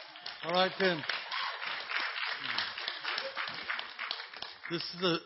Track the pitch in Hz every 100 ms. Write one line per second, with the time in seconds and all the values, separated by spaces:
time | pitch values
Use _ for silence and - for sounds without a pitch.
0 | - - - - 156 180 185 180 190 165
1 | 135 - - - - - - - - -
2 | - - - - - - - - - -
3 | - - 539 539 - - - - - -
4 | - - - - - - - 170 - 170
5 | 185 165